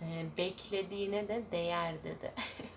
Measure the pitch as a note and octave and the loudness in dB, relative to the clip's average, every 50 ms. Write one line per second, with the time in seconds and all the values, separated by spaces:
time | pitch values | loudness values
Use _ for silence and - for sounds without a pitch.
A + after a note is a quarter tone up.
0 | E3+ D#3+ E3 E3 E3 D#3+ D#3 - F3+ F#3+ F#3 - - - G#3 F#3+ F#3+ F#3 G3+ G3+ | -4 -2 -2 -2 -2 0 0 2 2 2 0 -2 -4 0 0 0 2 0 0 0
1 | G3+ G3 G3+ G#3 G#3+ G3+ G#3+ A#3+ A3 - F3+ E3+ E3+ E3+ F3 E3+ E3+ E3 D#3+ D#3 | 2 2 2 2 2 2 0 0 0 0 0 2 2 4 4 4 4 2 0 -2
2 | D#3+ D#3+ E3 - - - - B3 - - - - - - - | -4 -4 -4 -4 -4 -4 -4 -4 -4 -4 -4 -6 -8 -10 -10